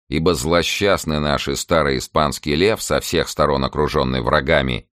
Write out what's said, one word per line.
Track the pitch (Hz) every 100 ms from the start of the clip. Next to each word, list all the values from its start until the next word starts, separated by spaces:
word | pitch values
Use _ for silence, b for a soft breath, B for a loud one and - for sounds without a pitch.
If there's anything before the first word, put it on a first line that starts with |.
| -
ибо | 73 82
злосчастный | 82 80 85 82 - 101 87 78 76
наш | 73 69 -
и | 69
старый | - 85 71 65
испанский | - 78 76 - 76 73
лев, | 98 110
со | - 71
всех | - 85 67
сторон | - 73 69
окружённый | 65 71 73 76 65 64
врагами, | 58 76 67 78 65 60 -